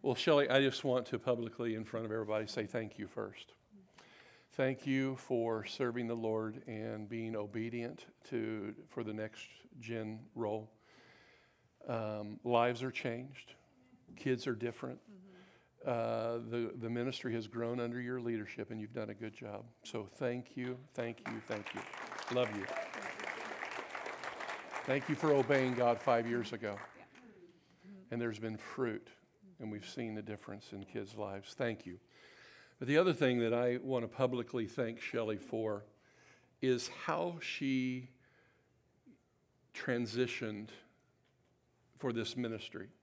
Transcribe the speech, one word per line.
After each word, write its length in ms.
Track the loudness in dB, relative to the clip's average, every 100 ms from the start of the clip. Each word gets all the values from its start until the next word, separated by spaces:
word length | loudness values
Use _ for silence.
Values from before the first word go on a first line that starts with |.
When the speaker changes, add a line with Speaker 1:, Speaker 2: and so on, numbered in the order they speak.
Speaker 1:
Well, 120 | 2 4
Shelley, 320 | 8 8 8
I 140 | 8
just 220 | 6 4
want 240 | 2 2 2
to 100 | -2
publicly, 560 | 2 0 0 -2 -2
in 120 | -2 -4
front 200 | -4 -2
of 60 |
everybody, 340 | -2 2 0 0
say 220 | -2 -2
thank 320 | -2 -4 -6
you 80 | -8
first. 460 | -4 -6 -8 -20 -20 _ -20 -20 -20 -20 -20 -20 -20 _
Thank 320 | 2 2 2 0
you 280 | 2 2 -2
for 480 | 0 2 2 0 -2
serving 420 | -2 0 0 -2
the 80 | 0
Lord 460 | 0 0 0 -6 -8
and 420 | -6 -4 -6 -6
being 260 | -4 -4 -4
obedient 680 | -4 -4 -2 -2 -4 -8 -16 _ -6
to, 440 | -2 -2 -2 -4 -8 -10
for 140 | -6
the 100 | -4
Next 320 | -4 -6 -8 -16 -18 -20 -14
Gen 400 | -6 -4 -4 -6 -10
role. 360 | -2 0 0 -4 -16 _ -20 -20 -20 -20 -20 _ _ _ _ -4
Um, 520 | -2 -2 -4 -6 -6
lives 380 | 4 6 6 4
are 100 | -2
changed. 640 | -2 -2 -4 -8 -14 -18 -20 _ _ -20 -20 -20 -6
Kids 320 | 0 2 2
are 80 | 0
different. 440 | -2 -4 -8 -8
Speaker 2:
Mm-hmm. 920 | -14 -20 -20 -20 -20 -20 _ _ 0
Speaker 1:
Uh, 600 | 2 2 2 0 -2 -2
the, 240 | -2 -2 -2
the 100 | -2
ministry 440 | 0 0 -2 -2
has 140 | -2 -2
grown 320 | -2 -2 0
under 220 | 0 -2
your 180 | -2 -2
leadership, 520 | 0 -2 -2 -6 -6
and 100 | -6
you've 120 | -6
done 180 | -4 -6
a 20 |
good 200 | -6 -8 -8
job. 280 | -8 -8 -10 _
So 240 | -6 -6 -6 -2
thank 420 | 0 0 -4 -6
you, 200 | -6 -6 -8 -4
thank 260 | -4 -4 -6
you, 120 | -6 -4
thank 200 | -6 -4 -8
you. 60 | -8 -10 -10 -8 0 2
Love 140 | 2 0
you. 100 | -4 -4 -6 -6 -8 -6 -6 -6 -6 -6 -6 -6 -8 -8 -8 -8 -8 -8 -8 -8 -8 -6 2
Thank 240 | 2 2
you 60 | 2
for 160 | 6
obeying 420 | 8 8 6 6 6
God 240 | 6 6
five 280 | 6 6 6
years 260 | 0 0
ago. 240 | -4 -4 -6
Speaker 2:
Yeah. 1120 | -10 -16 -20 -20 -20 -20 -20 -20 _ -20 -20 -20 -8
Speaker 1:
And 100 | -2
there's 180 | -2 -2
been 180 | -4 -4
fruit, 500 | -6 0 2 0 -6 -20 _ _ -20 -10
and 120 | -8
we've 160 | -8 -8
seen 280 | -6 -4 -4
the 60 |
difference 500 | -6 -8 -8 -12 -10
in 120 | -10
kids' 320 | -8 -8 -8 -6
lives. 380 | -6 -6 -10 -2
Thank 300 | -2 -2 -8
you. 140 | -12 _ -20 -20 -20 -20 -20 -20 _
But 80 | 4
the 100 | 6
other 160 | 6
thing 260 | 6 6 6
that 140 | 6
I 260 | 4 4 2
want 220 | 2 0
to 40 | 0
publicly 600 | 2 2 4 0 -2 -2
thank 340 | 0 -2 -2
Shelley 360 | -2 0 0 -2
for 460 | -2 0 0 -2 -6 _ _ _ -20 -20 _ _
is 280 | 4 4 2 -6 -2
how 320 | 0 0 -2
she 680 | -6 -2 2 2 2 -2 -8 -18 _ _ _ _ _ _ _ _ -20 -20 _ _ _ _ _
transitioned 920 | -8 -2 0 0 2 0 0 -4 -6 -10 -14 -20 _ _ _ _ _ _ _ _ _ _ -4
for 160 | -2
this 240 | 0 -2 -2
ministry. 500 | -2 -2 -6 -10 -12 -16